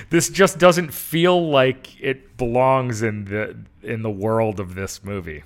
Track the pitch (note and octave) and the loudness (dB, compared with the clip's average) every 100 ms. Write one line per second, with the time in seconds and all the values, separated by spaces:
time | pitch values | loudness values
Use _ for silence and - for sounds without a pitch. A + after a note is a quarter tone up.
0 | - E3 - D3+ F#3+ D#3 F3+ E3+ D#3+ - | -2 0 0 2 2 6 6 6 0 -8
1 | - D#3+ F3+ F3+ E3 C#3 C3 C3 - - | -4 2 4 4 2 4 4 0 -10 -8
2 | C3 C3+ - - B2 A#2+ C3 C3 B2+ G#2+ | -6 -6 -10 -8 -2 2 2 2 0 -2
3 | A2+ G#2 G2 G#2 G#2 A2+ G#2 _ - A2+ | -4 -4 -6 -6 -6 -10 -20 _ -10 -6
4 | A2 G2 G#2+ A2+ A2 G#2 F#2 F2+ G2 - | -6 -4 0 0 0 -2 -8 -8 -10 -10
5 | G2 G2+ E2 D2+ | -10 -10 -10 -14